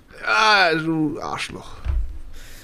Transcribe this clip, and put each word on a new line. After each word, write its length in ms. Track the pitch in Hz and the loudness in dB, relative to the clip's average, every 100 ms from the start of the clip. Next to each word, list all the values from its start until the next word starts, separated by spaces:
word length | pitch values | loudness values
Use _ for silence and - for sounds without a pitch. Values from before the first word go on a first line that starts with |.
| - - - | -20 -8 0
Ah, 480 | - 220 202 180 | 4 6 6 4
du 460 | 160 160 160 151 156 | 4 0 0 0 -2
Arschloch. 500 | 78 - - 180 - - - - - - - - - - | -6 -8 -8 -12 -14 -8 -2 -2 -2 -6 -12 -14 -14 -18